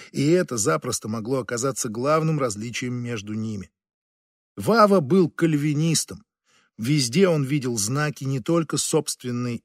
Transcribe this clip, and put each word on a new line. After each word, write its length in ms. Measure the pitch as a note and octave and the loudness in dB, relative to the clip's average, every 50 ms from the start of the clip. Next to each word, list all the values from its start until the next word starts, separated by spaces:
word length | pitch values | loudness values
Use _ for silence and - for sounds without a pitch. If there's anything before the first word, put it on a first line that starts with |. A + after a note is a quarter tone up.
| - - | -20 -10
и 180 | - C3+ C#3 D3 | -4 0 2 4
это 280 | E3+ F3+ F3+ - B2 | 4 2 2 0 -2
запросто 520 | A#2 A#2 D3 D#3+ D3+ - B2 A2+ - - A2 | -2 0 0 0 0 -2 -4 -6 -6 -6 -6
могло 300 | A2 A2+ G#2 A2+ C3+ C3 | -6 -6 -4 -2 -2 -2
оказаться 500 | A#2 - B2 A#2 A#2+ C#3 C3 - - B2 | -2 -4 -4 -2 -2 -2 -2 -2 -6 -6
главным 500 | G#2 A#2 B2+ C#3+ D#3 D#3+ D#3+ D#3+ D#3+ D3 | -6 -4 0 2 2 2 2 2 0 0
различием 540 | C3+ A#2+ F#2+ G2+ A2+ B2 A2+ - B2+ B2 B2 | 0 -2 -2 -6 -8 -8 -6 -6 -6 -4 -6
между 400 | B2 A#2+ A#2+ A#2+ A2 G2+ G#2+ G#2+ | -6 -6 -6 -6 -8 -6 -6 -6
ними. 360 | A2 A2 A2 G#2+ G2+ F2+ - _ _ _ _ _ _ _ _ _ _ _ _ _ _ _ _ _ - | -6 -4 -6 -6 -8 -10 -14 _ _ _ _ _ _ _ _ _ _ _ _ _ _ _ _ _ -6
Вава 400 | G2 A#2 G#3 A#3 G#3+ G3+ G3+ F#3+ | 0 2 6 6 6 6 6 4
был 300 | D3 A#2+ D#3+ G3 F3 D3 | 4 4 4 4 4 2
кальвинистом. 960 | - - E3+ E3 D#3 C#3+ C#3+ D#3 D3 C#3+ D#3+ E3 D#3 - - - G2 - _ _ _ _ _ _ _ _ _ _ _ | 2 0 2 2 2 2 0 0 0 2 2 2 2 0 -2 -4 -10 -18 _ _ _ _ _ _ _ _ _ _ _
Везде 520 | - G#2+ B2 D3+ D3+ B2+ A#2 A#2 F3+ G3 F#3 | -8 0 2 2 2 2 2 2 4 4 4
он 140 | E3 D3+ C#3 | 4 2 0
видел 340 | B2+ D3+ D3 B2+ C3 A#2+ | 0 0 -2 0 -2 -2
знаки 480 | A2+ G2 G#2+ C3 C#3+ D3+ D3+ - - C#3 | -2 -2 -2 0 0 -2 -2 -4 -6 -6
не 160 | C3+ C#3 C3 | -4 -4 -4
только 340 | G#2+ - E3 E3+ D#3+ - - | 0 0 0 0 0 0 -4
собственной 880 | C#3+ - - - D#3 D3 - - - - B2 B2 A#2+ B2 B2 A#2+ A#2 - | -4 -2 0 0 0 0 -2 -8 -8 -6 -6 -4 -4 -4 -4 -6 -8 -10